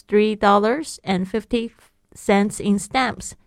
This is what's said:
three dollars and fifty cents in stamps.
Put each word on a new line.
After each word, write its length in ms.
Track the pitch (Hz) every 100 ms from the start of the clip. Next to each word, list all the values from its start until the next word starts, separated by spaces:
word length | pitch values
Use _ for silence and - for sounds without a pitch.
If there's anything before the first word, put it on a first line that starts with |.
| -
three 300 | 208 214 214
dollars 640 | 202 202 214 285 311 -
and 220 | - 185 185
fifty 460 | 220 - 240 233 _ _ _ _
cents 500 | - - 202 208 -
in 160 | 208 202
stamps. 540 | - 262 254 - - -